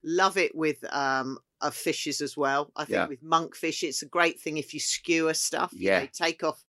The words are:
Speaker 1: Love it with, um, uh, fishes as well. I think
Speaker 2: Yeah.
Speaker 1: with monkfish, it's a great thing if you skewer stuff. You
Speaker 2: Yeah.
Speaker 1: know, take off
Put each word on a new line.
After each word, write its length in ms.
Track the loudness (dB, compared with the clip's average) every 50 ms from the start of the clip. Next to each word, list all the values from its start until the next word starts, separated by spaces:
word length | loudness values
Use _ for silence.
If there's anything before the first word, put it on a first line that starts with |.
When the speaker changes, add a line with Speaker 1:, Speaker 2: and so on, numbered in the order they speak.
| -4
Speaker 1:
Love 320 | -2 2 4 4 4 4
it 180 | 2 2 2 0
with, 300 | 0 0 0 0 -2 -6 -4 -2
um, 440 | 0 0 2 2 0 0 -4 -6 -10 _ _ _ _
uh, 80 | -4 -4
fishes 500 | -4 -2 -2 -2 -2 -2 -4 -4 -4 -4
as 160 | -4 -6 -2
well. 340 | 0 0 2 2 0 -2 -4 _
I 80 | -8 -6
think 120 | -2 0
Speaker 2:
Yeah. 100 | 0 0
Speaker 1:
with 160 | -2 -4 -12 -2
monkfish, 580 | 2 2 2 2 0 -8 -4 -4 -4 -2 -2
it's 200 | -4 -2 -4 -4
a 40 | -8
great 320 | -2 2 4 4 4 2 -2
thing 180 | -6 -6 -4 -4
if 160 | -6 -6 -8
you 60 | -6
skewer 520 | -4 -4 -4 -4 0 0 2 2 4 2 2
stuff. 360 | 0 -2 -2 0 -2 -2 -4
You 160 | -4 -2 2 4
Speaker 2:
Yeah. 120 | 4 4
Speaker 1:
know, 80 | 2 0
take 320 | -6 -2 -2 -2 0 0 -2
off 180 | -2 -2 -4 _